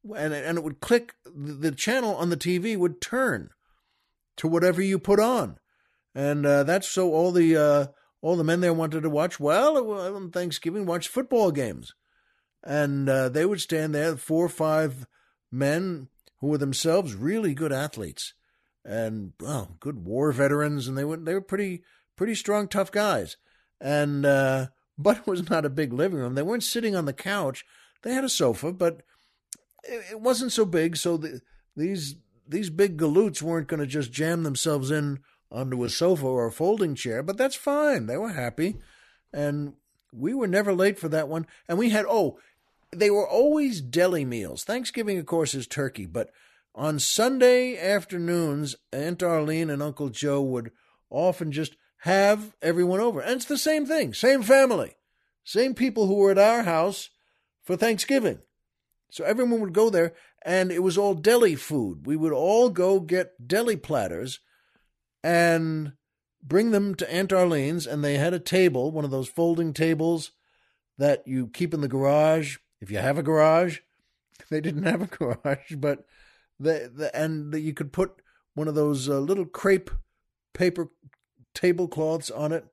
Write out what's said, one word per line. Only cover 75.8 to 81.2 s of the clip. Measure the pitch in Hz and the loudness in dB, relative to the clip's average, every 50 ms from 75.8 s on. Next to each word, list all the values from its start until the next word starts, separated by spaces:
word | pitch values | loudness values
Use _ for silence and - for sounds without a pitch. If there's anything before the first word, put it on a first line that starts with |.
| 143 147 139 - - _ _ _ _ _ _ _ _ _ _ _ | -2 -2 -2 -4 -8 _ _ _ _ _ _ _ _ _ _ _
the, | 139 160 160 147 123 123 | -2 0 0 0 -4 -10
the, | 117 139 156 127 - | -10 -8 -8 -6 -2
and | 131 156 160 160 156 147 147 | -2 -2 -2 -2 -6 -6 -6
the, | 151 156 | -6 -4
you | 156 156 | -4 -6
could | 143 - 180 139 | -6 -6 -10 -6
put | - 175 190 185 - _ _ _ _ _ _ _ _ | -2 -2 -2 -2 -4 _ _ _ _ _ _ _ _
one | 147 151 | -4 -4
of | 156 147 | -2 0
those, | 151 147 147 147 135 127 143 | 2 2 2 0 0 0 -2
uh, | 139 139 | 0 0
little | 139 156 196 196 180 | 0 0 0 -2 -2
crepe | - - - - 196 196 180 190 - - - - _ _ _ _ _ _ _ _ _ | -6 -8 -2 2 2 2 2 2 -4 -8 -8 -8 _ _ _ _ _ _ _ _ _
paper | _ - 180 180 175 175 165 - _ _ _ 143 _ _ | _ 0 0 0 0 -2 -8 -8 _ _ _ -20 _ _